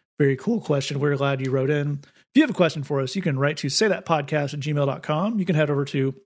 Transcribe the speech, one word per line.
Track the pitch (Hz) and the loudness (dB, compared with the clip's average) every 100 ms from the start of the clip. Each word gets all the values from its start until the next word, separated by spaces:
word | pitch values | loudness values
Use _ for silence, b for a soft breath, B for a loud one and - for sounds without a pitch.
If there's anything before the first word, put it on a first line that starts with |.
| _ - | _ 0
very | 139 131 | 2 2
cool | - 226 | 0 -2
question. | - 143 - 139 | 0 -2 0 -2
We're | 143 139 | 0 0
glad | 139 135 131 | 0 0 0
you | |
wrote | 135 135 | 0 0
in. | 147 147 143 | 0 -2 -4
If | b b b | b b b
you | 269 | 2
have | 302 | 2
a | |
question | 185 165 151 | 2 2 0
for | 135 139 | -4 -2
us, | 131 196 | -2 -2
you | |
can | 170 135 | -2 0
write | 143 151 | 0 0
to | 139 | -2
say | - 220 | 0 2
that | 170 - | 0 0
podcast | 156 143 151 143 151 | -2 0 -2 -2 -4
at | |
gmail | 135 147 139 | -2 0 0
dot | 139 | -2
com. | - 156 202 226 | -4 -2 0 -2
You | 180 | 0
can | 156 | 2
head | 147 | 2
over | 139 139 | 0 0
to | 143 135 135 | 0 -2 -4